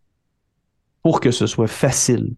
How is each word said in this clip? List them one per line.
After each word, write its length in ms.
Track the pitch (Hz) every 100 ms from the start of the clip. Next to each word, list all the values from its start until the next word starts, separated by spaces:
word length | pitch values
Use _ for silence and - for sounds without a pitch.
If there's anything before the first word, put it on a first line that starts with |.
| _ _ _ _ _ _ _ _ _ _
pour 180 | 170 156
que 120 | 123
ce 160 | - 107
soit 200 | - 110
facile 680 | - 139 - - 113 110